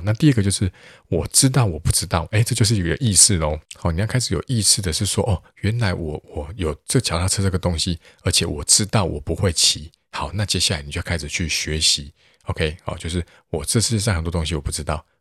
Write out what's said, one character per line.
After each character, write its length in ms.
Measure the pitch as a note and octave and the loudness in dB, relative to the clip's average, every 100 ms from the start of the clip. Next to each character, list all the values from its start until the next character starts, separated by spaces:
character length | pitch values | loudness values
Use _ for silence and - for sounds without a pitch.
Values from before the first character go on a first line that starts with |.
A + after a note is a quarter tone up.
| F2+ | -2
那 80 | |
第 160 | A2+ D#3 | 4 4
二 40 | |
个 100 | A#2+ | 4
就 80 | G2 | 2
是 200 | - F#2 - - - _ | 0 -2 -4 -14 -20 _
我 180 | F2 - | -4 0
知 220 | - C3+ | 2 4
道 160 | C3+ A2+ | 4 0
我 140 | D#2 | 0
不 120 | - | -2
知 140 | - E2+ | -2 0
道， 220 | F2 D2+ | -2 0
诶， 120 | G#2+ | 0
这 120 | A2+ A#2 | 0 2
就 80 | |
是 120 | G#2+ A2 | 2 2
有 100 | E2+ | 0
一 40 | |
个 60 | D#2 | 0
意 160 | A#2+ | 2
识 240 | F#2 - F#2+ | 4 6 4
咯。 220 | D#2 D2+ - - | 0 -2 -8 -4
好， 160 | F2+ | -2
你 80 | E2 | 0
要 80 | A2 | 0
开 120 | B2+ | -2
始 140 | A#2+ | 0
有 100 | - - | -2 -2
意 140 | A#2+ | 0
识 200 | G2+ - | 2 2
的 120 | G2 | 0
是 120 | - G2+ | -2 -2
说， 180 | - G2 | 0 0
哦， 120 | F2 - _ | 0 -4 _
原 160 | F#2+ A#2 | -2 0
来 140 | G#2+ | 0
我， 300 | F2+ D#2+ D2+ - | -2 -4 -6 -8
我 200 | - D2 A#2 | -10 -10 -4
有 200 | E2 D2 - | -4 -4 0
这 140 | C3+ | 0
脚 180 | - E2+ | 2 0
踏 100 | F#2 | 0
车 140 | - | 2
这 80 | G2 | 0
个 80 | F2 | 0
东 200 | F#2+ E2+ | 0 0
西， 220 | - E2+ - _ | -2 -4 -8 _
而 80 | - | 0
且 140 | - E2 | 0 0
我 180 | D#2 | -2
知 220 | D2+ - G#2 | 2 2 4
道 180 | A#2 | 2
我 160 | F2 D2+ | 2 -2
不 160 | - E2 | -4 0
会 160 | G2 | 0
骑。 400 | E2+ - - D2+ - _ | 2 2 0 -6 -20 _
好， 180 | - D2 | -10 -6
那 120 | F#2 G2+ | -4 -2
接 140 | F#2 | 0
下 160 | - F2 | 0 -2
来 60 | |
你 100 | C#2+ | -4
就 100 | - | -8
开 160 | - E2+ | -4 -4
始 100 | D2 | -4
去 220 | - E2+ | -4 -2
学 300 | - - D#2 | -2 -2 0
习。 340 | D2+ - C#2+ - _ _ - | 2 0 -2 -16 _ _ -8
OK， 300 | - D#2 D#2+ | -2 -2 -2
好， 140 | - E2+ | -10 -8
就 120 | E2+ | -4
是 160 | F2 E2 - _ | -4 -4 -12 _
我 140 | D#2+ | -6
这 160 | D2+ A#2 | 0 0
世 180 | - A2+ | 2 0
界 20 | |
上 140 | G#2 | 0
很 100 | F2 | -2
多 60 | E2 | -2
东 160 | E2+ D#2+ | -2 -2
西 80 | |
我 60 | D#2 | -4
不 100 | - | -4
知 120 | - | -6
道， 200 | D2 D2+ - _ | -4 -6 -8 _